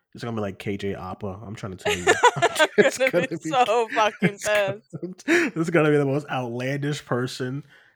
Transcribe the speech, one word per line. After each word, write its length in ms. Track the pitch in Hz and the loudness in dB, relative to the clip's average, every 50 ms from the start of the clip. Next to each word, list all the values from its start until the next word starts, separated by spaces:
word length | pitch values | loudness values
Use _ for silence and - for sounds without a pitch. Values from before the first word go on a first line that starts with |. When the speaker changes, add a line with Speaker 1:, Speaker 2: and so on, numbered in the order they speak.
| _ _ - | _ _ -14
Speaker 1:
It's 80 | 117 120 | -10 -8
gonna 140 | 120 117 | -6 -4
be 60 | 110 107 | -2 -4
like 160 | 98 95 - | -4 -6 -6
K 180 | - 110 101 | -6 -6 -4
J 180 | 98 - 98 95 | -4 -4 -4 -4
Apa. 460 | - - 92 104 - - 101 95 107 113 | -6 -8 -10 -10 -8 -8 -8 -8 -10 -12
I'm 120 | 95 110 | -14 -12
trying 200 | 117 - 95 92 | -10 -10 -10 -10
to 40 | - | -6
Speaker 2:
<laughs> 40 | - | -4
Speaker 1:
tell 140 | - 427 | -4 -4
you. 80 | 180 180 | 0 2
<laughs> 320 | - - - - - 719 | 2 2 4 4 2 2
Speaker 2:
I'm 320 | - - - - - - - - | 2 0 0 2 2 0 2 4
Speaker 1:
It's 220 | - - - - - | 4 4 4 2 2
Speaker 2:
gonna 120 | 254 262 254 | 0 0 2
Speaker 1:
gonna 160 | 269 262 262 | 0 0 0
Speaker 2:
be 80 | 262 | -4
Speaker 1:
be 120 | 262 - 320 | -6 -6 -2
Speaker 2:
so 400 | 294 262 247 - 214 240 226 214 | 2 2 4 4 4 2 0 0
fucking 260 | 262 226 220 208 220 - | 2 2 2 2 2 2
Speaker 1:
<laughs> 20 | 208 196 202 | 0 0 0
it's 100 | - - | -2 -2
gonna, 280 | 214 208 208 202 190 196 | 0 2 2 2 0 -2
Speaker 2:
pissed. 500 | 214 - _ - - - 180 180 - - - 320 349 339 262 - | -6 -10 _ -14 -12 -10 -12 -12 -8 0 2 2 4 2 2 0
Speaker 1:
it's 140 | 160 165 165 | -2 -2 2
gonna 200 | 170 170 151 151 | 4 4 6 6
be 60 | 147 | 6
the 80 | 147 143 | 4 4
most 220 | 139 135 135 143 - | 2 0 -2 -2 -4
outlandish 760 | 143 131 123 120 117 120 127 131 143 143 139 143 151 143 - | -4 -4 -4 -4 -6 -4 -4 -4 -4 -2 -2 -4 -4 -6 -4
person. 580 | - 139 120 127 127 - - 131 127 131 143 - - - - _ _ _ | -2 -2 -2 -2 -2 -4 -6 -6 -6 -6 -6 -10 -12 -18 -20 _ _ _